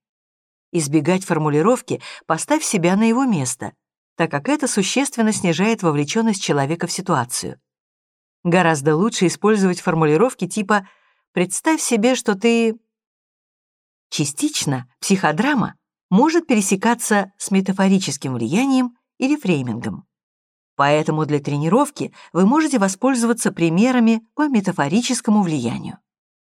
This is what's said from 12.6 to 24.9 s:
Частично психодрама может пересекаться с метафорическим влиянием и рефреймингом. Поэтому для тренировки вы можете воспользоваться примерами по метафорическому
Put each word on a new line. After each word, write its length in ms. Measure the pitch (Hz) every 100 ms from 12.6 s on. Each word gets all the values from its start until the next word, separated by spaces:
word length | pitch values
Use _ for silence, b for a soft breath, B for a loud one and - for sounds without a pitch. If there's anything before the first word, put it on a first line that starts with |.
| 226 226 _ _ _ _ _ _ _ _ _ _ _ _ _
Частично 800 | - 147 - 302 311 - 131 127 _
психодрама 760 | - 190 156 156 254 277 - - _ _ -
может 360 | 185 302 330 339
пересекаться 840 | 220 196 190 220 233 - 208 196 -
с 100 | -
метафорическим 840 | 190 190 190 190 190 175 - 135 127
влиянием 600 | 113 175 269 262 247 - _ -
и 100 | 262
рефреймингом. 800 | 294 196 151 123 113 113 85 - _ _ _ _ _ _ -
Поэтому 500 | 139 151 160 156 147
для 140 | 147
тренировки 720 | 147 143 160 220 285 - - B B
вы 120 | 165 190
можете 320 | 294 311 254
воспользоваться 760 | 196 190 254 254 233 233 196
примерами 720 | 190 165 170 247 247 226 226 - -
по 120 | 302
метафорическому 920 | 233 190 175 143